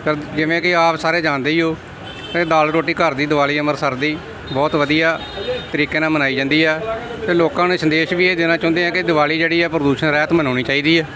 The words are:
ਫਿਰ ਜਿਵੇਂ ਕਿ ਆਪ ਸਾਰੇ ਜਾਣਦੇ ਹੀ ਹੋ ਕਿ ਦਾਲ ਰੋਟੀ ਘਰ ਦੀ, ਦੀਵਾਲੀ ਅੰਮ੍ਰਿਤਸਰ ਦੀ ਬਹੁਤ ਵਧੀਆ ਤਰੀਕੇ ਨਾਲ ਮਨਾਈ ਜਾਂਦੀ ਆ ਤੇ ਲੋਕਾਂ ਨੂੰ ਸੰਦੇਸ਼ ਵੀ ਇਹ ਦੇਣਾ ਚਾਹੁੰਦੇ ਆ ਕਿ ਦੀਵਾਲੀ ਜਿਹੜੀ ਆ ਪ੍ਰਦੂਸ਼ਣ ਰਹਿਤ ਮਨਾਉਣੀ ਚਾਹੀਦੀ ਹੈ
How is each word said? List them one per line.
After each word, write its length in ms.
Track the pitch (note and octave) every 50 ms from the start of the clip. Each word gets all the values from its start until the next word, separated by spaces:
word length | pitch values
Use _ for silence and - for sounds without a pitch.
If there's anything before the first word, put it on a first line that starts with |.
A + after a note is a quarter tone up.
| -
ਫਿਰ 120 | D3+ D3+ D3 C#3+ - D3
ਜਿਵੇਂ 260 | D3+ D#3 D#3 E3 E3+
ਕਿ 120 | E3 F3+ F3
ਆਪ 200 | E3+ E3 E3+ D#3+
ਸਾਰੇ 240 | D#3 E3+ D#3+ D#3+ F3
ਜਾਣਦੇ 300 | D#3 D#3+ C#3+ C3+ B2 C#3+
ਹੀ 100 | D#3 E3
ਹੋ 140 | E3 D#3+ D#3+ D#3+ - - - - - - - - - - -
ਕਿ 100 | E3+ F3
ਦਾਲ 260 | D#3+ E3 D#3+ D3+ D#3
ਰੋਟੀ 220 | D3+ E3 D3 E3 E3
ਘਰ 200 | E3 F3 D#3+ C3+
ਦੀ, 120 | B2+ D3
ਦੀਵਾਲੀ 340 | D3 D#3 D3 C#3+ C#3 D3 D3
ਅੰਮ੍ਰਿਤਸਰ 360 | D3 D3+ D3 - D#3 C#3 C3
ਦੀ 220 | B2+ C#3 D3+ D3+ - - - - - - -
ਬਹੁਤ 240 | C#3+ C3 D3 D#3 D#3
ਵਧੀਆ 440 | D#3 C#3+ C#3 D3+ D#3 D#3+ E3 E3 - - - - - G3+ A#3+ B3 - - -
ਤਰੀਕੇ 280 | - D3+ D3 - D3+ D#3
ਨਾਲ 100 | D#3 D#3
ਮਨਾਈ 260 | D#3 D3+ C#3+ C3+ C3+
ਜਾਂਦੀ 280 | C#3 C3+ C3+ D3 D#3 D#3+
ਆ 160 | D#3 D#3 D#3+ A3 A3 A3+ A3+ - - - - -
ਤੇ 80 | G#3+ F3
ਲੋਕਾਂ 340 | E3+ E3 D3+ C#3 - F3
ਨੂੰ 100 | F3+ F3+
ਸੰਦੇਸ਼ 360 | F3 E3 D#3 D3+ D#3+ D#3+ D#3 F#3
ਵੀ 140 | F3 F#3
ਇਹ 80 | F3+ F#3
ਦੇਣਾ 200 | E3 E3+ E3 E3+
ਚਾਹੁੰਦੇ 280 | D#3+ E3 E3 E3 E3+ F3
ਆ 40 | F3
ਕਿ 120 | E3 F3+ F3+
ਦੀਵਾਲੀ 340 | E3+ E3 D3+ D3 D3 D#3+
ਜਿਹੜੀ 240 | D#3+ E3 E3 E3 E3+
ਆ 80 | E3+ E3
ਪ੍ਰਦੂਸ਼ਣ 380 | D#3 E3 C#3+ C#3+ C3+ A#2 D#3
ਰਹਿਤ 260 | D#3 D3 D3 D3+ D#3 E3
ਮਨਾਉਣੀ 300 | E3+ D3+ C3+ B2+ B2+ B2+
ਚਾਹੀਦੀ 360 | - C#3 C#3+ C#3+ D#3 E3 E3
ਹੈ 60 | D3+ D3 -